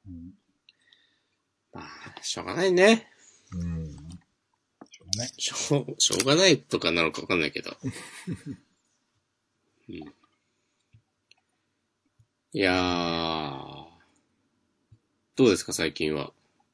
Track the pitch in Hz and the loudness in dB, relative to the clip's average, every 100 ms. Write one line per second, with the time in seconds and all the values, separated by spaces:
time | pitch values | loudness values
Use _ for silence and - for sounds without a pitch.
0 | 98 85 87 - _ _ _ _ _ _ | -18 -16 -16 -20 _ _ _ _ _ _
1 | _ _ _ _ _ _ _ - - - | _ _ _ _ _ _ _ -18 -18 -18
2 | - - - 92 87 160 190 180 202 226 | -18 -12 -8 -8 -6 0 4 6 8 6
3 | - _ - - _ 90 85 82 78 71 | 2 _ -20 -20 _ -6 -4 -4 -8 -12
4 | 80 87 _ _ _ _ _ _ - - | -16 -18 _ _ _ _ _ _ -20 -20
5 | 90 98 123 - - - - 143 - - | -4 -2 -2 -8 -8 -6 -2 -2 -2 0
6 | - - 135 160 190 143 - - 85 85 | 0 2 2 6 6 4 2 -2 2 2
7 | 80 - - 90 73 - - - 131 - | 2 0 0 0 0 -4 -10 -10 -10 -10
8 | - - 185 - 147 - _ _ _ _ | -14 -14 -10 -10 -12 -16 _ _ _ _
9 | _ _ _ _ _ _ _ _ - 87 | _ _ _ _ _ _ _ _ -16 -14
10 | 76 - _ _ _ _ _ _ _ - | -16 -20 _ _ _ _ _ _ _ -20
11 | _ _ _ _ _ _ _ _ _ _ | _ _ _ _ _ _ _ _ _ _
12 | _ _ _ _ _ 98 95 92 90 87 | _ _ _ _ _ 0 2 4 2 0
13 | 85 82 82 80 73 69 69 71 - - | 0 -2 -2 -2 -4 -8 -12 -16 -20 -20
14 | _ _ _ _ _ _ _ _ _ - | _ _ _ _ _ _ _ _ _ -20
15 | _ _ _ - 123 87 - 90 80 - | _ _ _ 4 6 6 0 -4 -4 -2
16 | 78 73 71 - _ _ _ | -2 -2 -6 -12 _ _ _